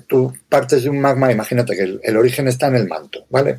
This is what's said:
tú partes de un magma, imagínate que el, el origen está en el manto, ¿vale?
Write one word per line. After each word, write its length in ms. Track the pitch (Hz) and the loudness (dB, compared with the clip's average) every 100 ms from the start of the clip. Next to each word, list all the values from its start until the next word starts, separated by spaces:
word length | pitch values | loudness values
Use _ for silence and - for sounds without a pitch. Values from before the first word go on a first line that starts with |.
| - | 0
tú 280 | 131 131 - - | 0 0 -4 -2
partes 360 | 143 127 147 | 0 2 0
de 60 | 131 | 0
un 100 | 139 | 0
magma, 320 | 139 131 131 | 0 2 2
imagínate 420 | 107 110 123 117 | 0 -2 -2 -2
que 80 | 95 | -2
el, 180 | 92 98 | -4 -4
el 140 | 110 110 | -2 2
origen 300 | 123 131 135 | 2 2 -2
está 200 | 127 143 | 0 0
en 80 | 120 | 0
el 100 | 101 | -2
manto, 400 | 80 - - - | -6 -12 -18 -4
¿vale? 280 | 131 143 | 0 0